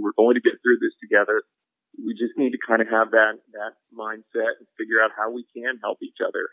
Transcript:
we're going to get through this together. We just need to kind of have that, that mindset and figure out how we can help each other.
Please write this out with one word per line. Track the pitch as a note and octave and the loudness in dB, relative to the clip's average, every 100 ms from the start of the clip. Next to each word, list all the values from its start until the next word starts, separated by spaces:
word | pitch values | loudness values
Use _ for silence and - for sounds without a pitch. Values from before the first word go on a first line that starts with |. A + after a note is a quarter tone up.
we're | G#2 - | -2 4
going | A2+ B2 | 4 6
to | |
get | - - | 2 2
through | B2 A#2 | 2 2
this | A2+ - | 2 -6
together. | A2 G#2 G#2 G#2+ - _ _ _ _ - | 0 2 4 0 -2 _ _ _ _ -10
We | - | -8
just | A#2 A#2 - | -4 -6 -2
need | C3 | -2
to | A#2+ | -2
kind | - A2+ | 0 0
of | A2+ | 2
have | A2+ A2 | 0 2
that, | A2+ A2 A2 _ G#2+ | 2 2 0 _ -12
that | G#2+ - _ A2+ | -12 -14 _ -14
mindset | G#2+ A2 - A#2 A2+ A2+ | -12 -12 -10 -4 -4 -4
and | _ - | _ -12
figure | A2 A2+ | -2 0
out | A2 - | 0 0
how | A2 | -6
we | A#2+ B2 B2 | -6 -12 -10
can | A#2+ B2 | -8 -6
help | G#2 - | -6 -8
each | - - | -10 -6
other. | F#2 - F#2 | -6 -4 -8